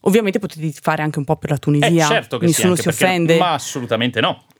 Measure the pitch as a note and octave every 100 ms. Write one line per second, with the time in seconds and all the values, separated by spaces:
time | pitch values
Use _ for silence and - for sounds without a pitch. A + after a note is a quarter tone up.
0 | - G3+ G#3 G3 F#3+ D#3 D#3 C#3+ - D#3
1 | D3+ D3+ C#3 D#3 - C#3+ - D3 A#3 E3+
2 | D3+ F3 - B2 E3+ D#3 F3+ F3 F3 -
3 | F#3 F3+ E3 E3 F3+ D3 - C#3+ A#2+ A2+
4 | B2 A2+ E3+ D#3 _ _